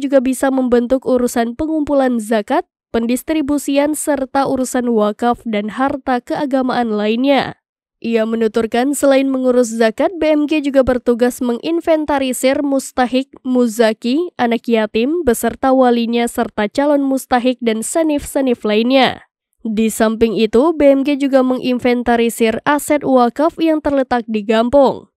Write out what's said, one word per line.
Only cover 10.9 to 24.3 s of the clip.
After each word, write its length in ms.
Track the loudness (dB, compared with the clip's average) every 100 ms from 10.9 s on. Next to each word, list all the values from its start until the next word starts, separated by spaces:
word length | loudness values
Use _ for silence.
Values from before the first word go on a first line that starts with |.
| 0 -2 0 -2 -2
menginventarisir 1200 | -4 -4 -4 -4 0 0 0 -2 -2 -2 -2 0
mustahik, 720 | 0 -2 -2 -4 0 -2 -4 -10
muzaki, 960 | -2 0 0 2 0 0 -2 -2 -4 -2
anak 320 | -2 -2 0
yatim, 560 | 0 0 -2 -2 0
beserta 480 | 0 0 -2 -2 2
walinya, 560 | 4 4 2 0 0 -2
serta 400 | -2 -4 -4 -4
calon 320 | 0 0 0
mustahik 560 | 0 -2 0 0 0 0
dan 160 | -2 -2
sanif-sanif 880 | -2 -2 0 -2 -2 -2 0 -2 0
lainnya. 560 | 0 2 2 2 -2 -16 _ _ _
Di 240 | -6 -2 -2
samping 480 | 0 0 2 0 2
itu, 400 | 2 2 2 4
B 160 | 4
M 160 | 4 2
G 80 | 0
juga 240 | 2 2
menginventarisir 1200 | 2 0 -2 -2 0 0 0 0 0 0 -2 0 -2
aset 320 | -2 0 -2
wakaf 560 | 2 4 2 2 -2 0
yang 240 | 0 0
terletak 480 | 0 -2 0 -4
di 160 | -2